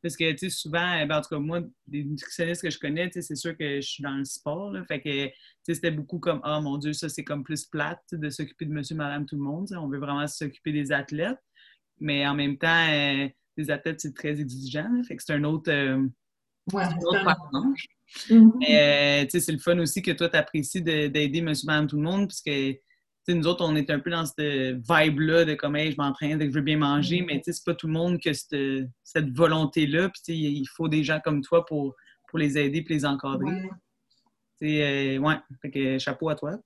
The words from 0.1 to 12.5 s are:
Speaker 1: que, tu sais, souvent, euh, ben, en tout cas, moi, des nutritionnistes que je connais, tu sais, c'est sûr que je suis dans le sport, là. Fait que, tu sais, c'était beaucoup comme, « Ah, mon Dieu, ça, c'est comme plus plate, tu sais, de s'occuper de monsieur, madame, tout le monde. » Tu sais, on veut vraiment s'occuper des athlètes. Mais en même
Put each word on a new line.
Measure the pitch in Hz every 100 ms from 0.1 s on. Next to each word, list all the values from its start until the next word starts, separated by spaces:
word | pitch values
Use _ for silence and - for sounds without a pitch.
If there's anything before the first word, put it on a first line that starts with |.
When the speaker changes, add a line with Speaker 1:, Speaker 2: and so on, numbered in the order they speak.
| -
Speaker 1:
que, | 165
tu | 151
sais, | 185
souvent, | - 156 165 180 170
euh, | 147
ben, | 156
en |
tout | 147
cas, | 151
moi, | 151 170 165 _ -
des | 147
nutritionnistes | 143 147 - - 170 170
que | 165
je | 151
connais, | 147 156 180
tu |
sais, | 180
c'est | 160 143
sûr | 170 160
que | 151 143
je | 135
suis | -
dans | 139 139
le | 135
sport, | - 151 160 202
là. | 190
Fait | 175 147
que, | 147 139 139
tu | - - _
sais, | -
c'était | 160 170
beaucoup | 151 147 175
comme, « | 175 147
Ah, | 151 151
mon | 147 143
Dieu, | 147
ça, | 151 160
c'est | -
comme | 139 147
plus | 127 151
plate, | - 151 147 175 _
tu | 170
sais, |
de | 151
s'occuper | 131 147 - 156
de |
monsieur, | 151 139 160
madame, | 143 143
tout | 143 147
le |
monde. » | 139 156 196
Tu |
sais, | 185
on | 147
veut | 139
vraiment | 143 143 147
s'occuper | - 147 - -
des | 151 139
athlètes. | 143 143 151 185 262 _ _ - _ _ _
Mais | 151 143 143
en |
même | 147 143